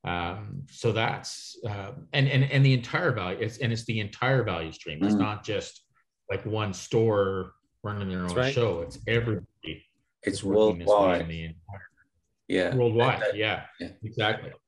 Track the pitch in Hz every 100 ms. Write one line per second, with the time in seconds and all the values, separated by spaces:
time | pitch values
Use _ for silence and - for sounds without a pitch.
0 | 87 87 85 95 104 92 95 - 117 107
1 | 117 - - - - - 110 101 98 -
2 | - 143 135 135 135 139 135 127 113 151
3 | 175 110 90 95 110 - 120 117 - 110
4 | 101 - 123 135 107 87 80 80 85 78
5 | 98 104 107 104 - 101 - - _ _
6 | _ _ _ 95 110 107 104 92 - 117
7 | 113 104 98 95 90 _ _ _ 104 104
8 | 98 92 90 90 127 135 113 85 82 -
9 | - 117 117 104 - _ 80 78 _ _
10 | _ _ - - 98 101 107 87 87 104
11 | 95 87 82 82 82 80 - 95 - _
12 | _ _ _ _ _ 92 90 131 120 113
13 | 123 120 107 101 107 87 - - 90 -
14 | 110 - 107 110 - -